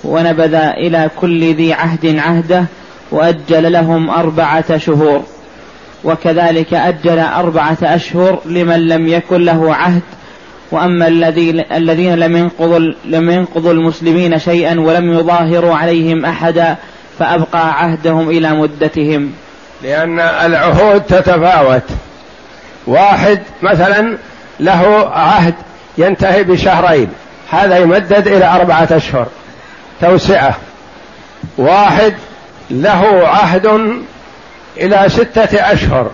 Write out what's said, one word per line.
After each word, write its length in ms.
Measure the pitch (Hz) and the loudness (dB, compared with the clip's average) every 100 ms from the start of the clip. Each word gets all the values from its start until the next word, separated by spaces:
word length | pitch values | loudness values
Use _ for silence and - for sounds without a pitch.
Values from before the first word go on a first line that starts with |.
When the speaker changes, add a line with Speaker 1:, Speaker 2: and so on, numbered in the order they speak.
Speaker 1:
ونبذ 500 | - 160 170 160 160 | -4 -2 0 0 0
إلى 560 | 160 156 - 170 165 156 - | 2 -2 -2 -2 0 -2 -2
كل 320 | 180 170 165 | -2 0 0
ذي 200 | 156 165 | 0 0
عهد 460 | 165 165 160 160 151 | 0 -2 -2 -2 0
عهده، 460 | 151 170 165 180 175 - - - - | 0 -2 0 -2 -2 -8 -20 -20 -8
وأجل 600 | 151 160 165 - 160 165 | -2 0 0 0 0 2
لهم 380 | 175 160 165 160 | 2 0 0 -2
أربعة 680 | 160 165 156 156 156 156 156 | -2 -2 -2 0 -2 -2 -4
شهور، 460 | 165 147 151 143 - - - - - - - - | 0 0 2 0 -2 -18 -20 -20 -20 -20 -20 -12
وكذلك 720 | - 160 170 165 170 165 160 | -6 -2 0 0 0 0 -2
أجل 460 | 170 170 165 170 165 | -2 -2 -2 0 0
أربعة 580 | 160 - 170 160 151 160 | 0 -2 -2 0 -2 -2
أشهر 560 | 170 170 - 170 185 185 156 | 0 -2 -2 0 0 0 -4
لمن 420 | 175 170 170 165 | -4 0 0 0
لم 200 | 165 165 | 0 0
يكن 380 | 170 - 180 175 | -2 -2 0 0
له 300 | 165 160 143 | 2 0 0
عهد. 260 | 170 175 175 - - - - - - | 0 -2 -4 -18 -20 -20 -20 -20 -8
وأما 360 | 165 175 175 165 | -4 -2 0 2
الذي، 580 | 165 165 160 165 165 - | 2 0 0 -2 -2 -4
الذين 440 | 160 165 160 180 170 | -2 -2 0 0 0
لم 220 | 165 170 | 0 0
ينقضوا، 420 | 175 170 165 170 165 - - | -2 -2 0 2 0 -4 -6
لم 260 | 160 165 | -2 0
ينقضوا 400 | 175 175 165 165 | 0 -2 -4 0
المسلمين 680 | 165 165 160 165 165 175 165 | 0 0 -2 -2 0 0 -2
شيئا 400 | 165 170 160 170 | -2 -2 0 0
ولم 340 | 160 165 175 | 0 0 0
يظاهروا 600 | 170 165 175 165 170 170 160 | 0 0 0 0 0 0 0
عليهم 500 | 165 170 160 165 135 | 0 0 0 -2 -4
أحدا، 500 | 165 165 165 165 151 - - - - | -4 -2 0 -2 -2 -10 -20 -20 -6
فأبقى 640 | 147 165 160 170 165 147 | -2 -2 -2 -2 -2 -2
عهدهم 460 | 170 160 160 160 160 | -2 -2 -2 -2 0
إلى 200 | 165 160 | 0 0
مدتهم. 840 | 156 151 147 156 160 147 151 143 123 - - - - | 0 -2 -2 -4 -2 -2 -2 -4 -10 -20 -20 -20 -16
Speaker 2:
لأن 360 | 127 147 165 165 | -6 -4 -2 -2
العهود 840 | 165 160 165 165 165 151 208 202 | -2 0 0 0 2 2 4 2
تتفاوت، 840 | 202 175 185 175 165 175 139 127 - - - - - - - - - - - | 2 0 2 2 2 4 4 2 -2 -12 -12 -20 -20 -20 -20 -20 -20 -18 -2
واحد 520 | 135 196 190 190 202 - - | 2 2 2 0 0 -4 -6
مثلا 560 | 185 185 180 202 226 214 - - - - | -2 0 2 0 -2 -6 -12 -20 -20 -6
له 500 | 156 185 185 214 214 | -2 2 2 2 0
عهد 400 | - 160 202 170 170 - - - - | 0 2 2 2 -2 -10 -20 -18 -2
ينتهي 460 | 175 196 190 190 | 0 0 0 0
بشهرين، 680 | 180 180 190 175 175 156 107 - - - - | 2 0 2 2 2 2 0 -6 -20 -20 -6
هذا 260 | 160 196 180 | -2 2 2
يمدد 500 | 175 185 180 202 202 | 4 2 2 0 2
إلى 180 | 196 180 | 2 4
أربعة 420 | 180 180 156 165 | 2 2 2 2
أشهر 360 | 160 - 131 113 - - - - - - - | 0 0 -4 -4 -10 -20 -20 -20 -20 -20 -4
توسعة. 560 | 170 185 - 190 135 113 - - - - - - - - - - | 2 2 2 0 0 -4 -10 -20 -20 -20 -20 -20 -20 -18 -16 -2
واحد 560 | 135 185 202 180 214 190 - - - - - | 2 4 2 4 0 0 -16 -20 -20 -20 -10
له 560 | 127 170 196 202 196 165 | -4 0 2 2 4 4
عهد 680 | 170 190 180 208 214 220 247 254 - - - - - - - | 2 2 2 2 0 0 -6 -10 -20 -20 -20 -20 -20 -20 -6
إلى 280 | 180 202 196 | 0 2 2
ستة 680 | - 240 - 220 208 185 | 2 -2 0 0 0 0
أشهر 380 | 208 - 135 110 | 0 0 -2 -4